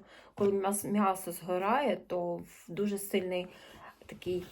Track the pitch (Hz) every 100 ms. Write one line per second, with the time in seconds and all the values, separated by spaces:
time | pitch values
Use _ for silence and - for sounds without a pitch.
0 | - - - - 202 196 190 202 - 208
1 | 196 185 175 175 170 180 196 247 285 180
2 | - 180 175 170 175 - - 175 208 196
3 | - 202 180 180 180 - - - - -
4 | - - - 180 180